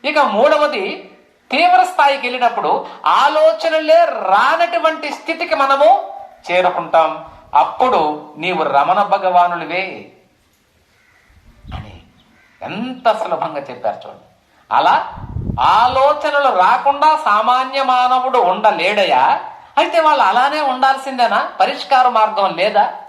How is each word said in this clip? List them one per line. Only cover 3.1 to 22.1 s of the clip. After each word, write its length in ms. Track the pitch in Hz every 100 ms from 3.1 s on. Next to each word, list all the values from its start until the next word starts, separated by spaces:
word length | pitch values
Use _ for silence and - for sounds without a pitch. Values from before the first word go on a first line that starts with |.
ఆలోచనలే 880 | 190 277 311 311 320 330 320 311 330 330 254
రానటువంటి 840 | 185 202 262 330 339 339 311 311 294
స్థితికి 440 | - - 320 339
మనము 340 | 302 269 269 311 - - - - -
చేరుకుంటాం. 680 | - 180 180 175 160 165 156 156 - - -
అప్పుడు 460 | 143 160 - 254 196 151 151 151 151
నీవు 260 | 175 165
రమణ 360 | 151 139 147 190
భగవానుడివే 800 | 190 196 185 180 175 170 156 180 190 - - _ _ _ _ _ _ _ _ _ _ _ _ _ _ _ -
అని 200 | - 104 95 _ _ _ _ _ _
ఎంత 440 | 117 190 254 254 233
సులభంగా 500 | 208 - 160 165 147
చెప్పారు 340 | 135 123 107
చూడండి. 300 | - - - _ _ _ _ _
అలా 260 | 113 202 285 - - - - - -
ఆలోచనలు 880 | 139 196 247 262 277 294 302 285 269
రాకుండా 540 | 185 185 247 269 277 311 311
సామాన్య 600 | 214 208 226 254 262 277
మానవుడు 560 | 262 254 247 254 254 247
ఉండలేడయా? 840 | 175 202 214 165 180 208 180 127 147 - - - - -
అయితే 200 | 339 339
వాళ్ళు 240 | 311 285
అలానే 360 | 196 220 277 302
ఉండాల్సిందేనా? 800 | 277 254 262 269 277 254 233 208 -
పరిష్కార 520 | - 247 277 - 262
మార్గం 440 | 254